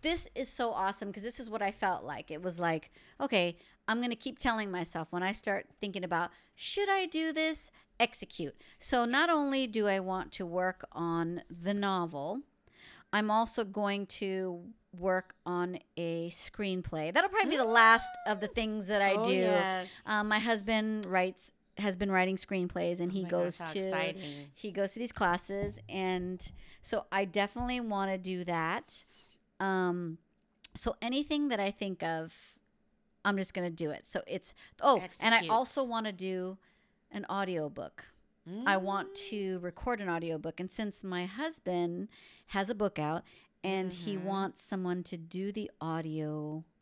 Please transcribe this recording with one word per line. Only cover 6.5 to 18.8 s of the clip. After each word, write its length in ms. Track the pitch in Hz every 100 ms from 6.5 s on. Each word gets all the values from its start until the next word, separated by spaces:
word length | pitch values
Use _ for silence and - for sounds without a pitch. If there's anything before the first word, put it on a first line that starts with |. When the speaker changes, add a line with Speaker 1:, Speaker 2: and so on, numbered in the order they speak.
| -
Speaker 1:
'Should 320 | - - 403
I 160 | 392
do 280 | 370 311 320
this?' 380 | 302 311 320 - - _ _
Execute." 560 | 233 - - - 147 - - -
So 240 | - 254
not 240 | 233 254 339
only 380 | 320 285 269 254
do 200 | 214 208
I 140 | 196
want 320 | 185 185 -
to 140 | - 180
work 400 | 175 185 180 -
on 520 | - 170 165 165 175 -
the 240 | 175 175
novel, 680 | 202 202 190 170 147 147 233 - _ _ - - - _
I'm 180 | 208 214
also 320 | 220 226 -
going 440 | 208 196 202 202 196
to 680 | - 196 190 185 175 175 - _
work 420 | 180 185 185 - - -
on 320 | 175 175 180 - -
a 340 | 170 165 170
screenplay. 840 | - - - 202 185 175 156 156
That'll 180 | 220 370
probably 200 | 392 370
be 60 | 302
the 80 |
last 460 | 233 233 226 226 - - -
of 140 | 208
the 80 | 208
things 380 | 233 220 214